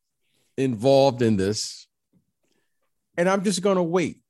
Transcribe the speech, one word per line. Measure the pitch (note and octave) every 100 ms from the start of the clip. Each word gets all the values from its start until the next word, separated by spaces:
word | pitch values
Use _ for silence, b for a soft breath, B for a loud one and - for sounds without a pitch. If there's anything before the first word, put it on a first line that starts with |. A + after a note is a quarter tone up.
| _ _ _ _ _ -
involved | C3+ A2+ C3 C#3 C3+ A#2+
in | A#2 G#2
this. | F#2+ A2 - - - _ _ _ _ _ _ _ _ _ _ _ _ -
And | F3
I'm | G3
just | G3 F#3+
gonna | G3 F#3+
wait | E3+ F3+ D3 -